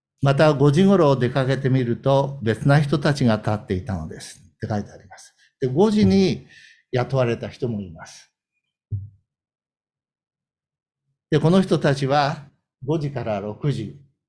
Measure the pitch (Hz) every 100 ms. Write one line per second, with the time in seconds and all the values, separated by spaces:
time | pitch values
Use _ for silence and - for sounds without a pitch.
0 | _ - 139 139 156 143 143 143 196 196
1 | 147 131 120 135 127 135 135 131 117 113
2 | 135 135 139 - 110 107 139 143 143 160
3 | 151 143 123 107 110 107 - 92 90 92
4 | 80 85 - - - - 110 107 - -
5 | - - - _ _ - 127 131 214 208
6 | 196 196 190 107 - - - _ _ 123
7 | 120 135 123 110 104 - 123 107 92 80
8 | - - _ _ _ _ _ _ - 101
9 | 98 _ _ _ _ _ _ _ _ _
10 | _ _ _ _ _ _ _ _ _ _
11 | _ _ - 151 151 185 185 165 156 139
12 | 139 147 143 165 - _ _ _ 127 165
13 | 147 135 113 104 104 104 151 113 104 -
14 | _ _